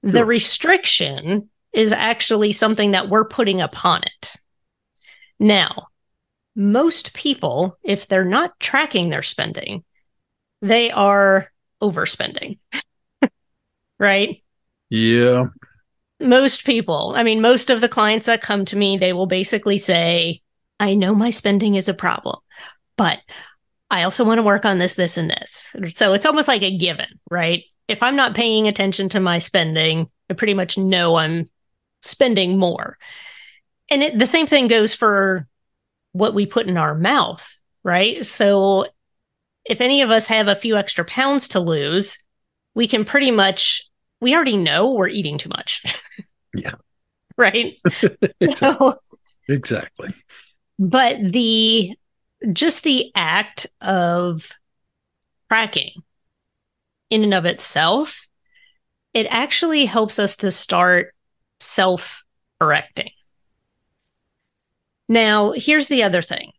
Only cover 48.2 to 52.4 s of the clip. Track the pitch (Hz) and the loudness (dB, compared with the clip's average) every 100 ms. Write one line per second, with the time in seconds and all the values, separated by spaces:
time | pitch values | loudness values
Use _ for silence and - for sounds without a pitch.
48.2 | - - 202 - 269 - 269 - _ - | -4 0 -2 2 0 4 2 2 _ -20
49.2 | _ _ - 139 - 113 - _ - - | _ _ -4 -4 -2 -6 -6 _ -16 -16
50.2 | _ - _ _ _ - 190 254 247 262 | _ -20 _ _ _ -4 0 2 2 0
51.2 | 196 208 226 220 220 220 185 233 _ _ | -2 0 2 2 4 2 0 -8 _ _
52.2 | _ _ | _ _